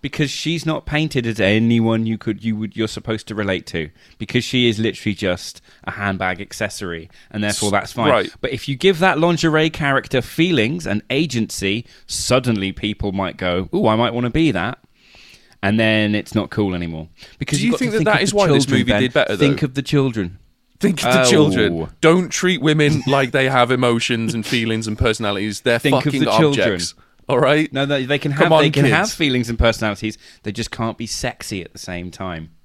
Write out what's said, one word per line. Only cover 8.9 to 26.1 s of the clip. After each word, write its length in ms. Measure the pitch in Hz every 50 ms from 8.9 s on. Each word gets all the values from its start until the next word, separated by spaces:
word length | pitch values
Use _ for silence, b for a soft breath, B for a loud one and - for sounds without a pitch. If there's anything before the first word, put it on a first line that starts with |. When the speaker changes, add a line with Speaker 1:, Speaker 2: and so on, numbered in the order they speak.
| 190 156
Speaker 1:
that 200 | 175 190 165 151
lingerie 520 | 160 175 175 156 - 165 151 156 156 160
character 500 | 156 - 156 139 135 135 - - - 131
feelings 680 | 117 - - - 165 185 170 131 107 117 156 180 156 -
and 140 | 101 107 - _
agency, 760 | 123 139 170 156 120 117 110 - - - 98 98 101 117 120 b b b b
suddenly 680 | b - - - - 127 131 123 123 113 101 98 98
people 400 | 95 - - 107 104 - - 101
might 240 | 92 98 98 90 -
go, 320 | - 95 90 87 90 92 -
"Ooh, 140 | - 185 113
I 80 | 113 107
might 160 | 113 120 117
wanna 180 | 113 120 123 120
be 200 | 117 151 165 156
that." 280 | 107 90 87 113 135 _ _ _ b b b b b b b b b b b b b b
And 200 | - 98 107 110
then 340 | 113 110 110 107 107 104 104
it's 220 | 107 - - -
not 140 | 110 101 -
cool 220 | - - 104 98
anymore. 360 | 92 87 87 82 82 78 78 80 B B B B B B
Because 180 | - - - -
Speaker 2:
Do 80 | 196
Speaker 1:
you've 0 |
Speaker 2:
you 60 | 233
Speaker 1:
got 60 | - -
Speaker 2:
think 100 | 254 233
Speaker 1:
to 80 | 208 220
Speaker 2:
that 0 |
Speaker 1:
think 60 | 160
Speaker 2:
that 100 | 214 208 -
Speaker 1:
of 40 |
Speaker 2:
is 80 | 185 202
Speaker 1:
the 60 | 202
Speaker 2:
why 100 | 202 196
this 180 | 170 147 139 135
Speaker 1:
children, 140 | 127 139 131
Speaker 2:
movie 140 | 120 120
Speaker 1:
Ben. 100 | 107 104
Speaker 2:
did 100 | 127 127
better, 240 | - - 127 - 104
Speaker 1:
Think 220 | 98 147 139 139 -
Speaker 2:
though? 40 | 151
Speaker 1:
of 100 | 135 127
the 80 | 143
children. 560 | 135 - - 143 135 135 113 110 98 87 92 - _ _ _ _ _ _ _ _
Speaker 2:
Think 260 | - 143 95 - -
of 80 | 120
the 100 | 127 131
Speaker 1:
Oh. 20 | 127 123
Speaker 2:
children. 600 | 120 156 151 147 95 123 107 98 85 82 80 - - _
Don't 280 | - 156 165 180 180 160
treat 320 | - - - 185 185 160
women 420 | 127 156 151 156 151 147 151 113 -
<laughs> 40 | 131
like 240 | 135 139 135 123
they 160 | 120 143 135 131
have 240 | 131 127 123 120
emotions 600 | 131 123 127 123 117 117 - - 123 113 113 110 113
and 120 | 117 107
feelings 400 | - - 120 113 113 110 110 113
and 100 | 110 107
personalities. 680 | 107 120 117 107 - 113 101 101 98 101 107 101 -
They're 180 | _ 123 117 117
Speaker 1:
Think 160 | - 151 147
of 80 | - -
Speaker 2:
fucking 160 | 151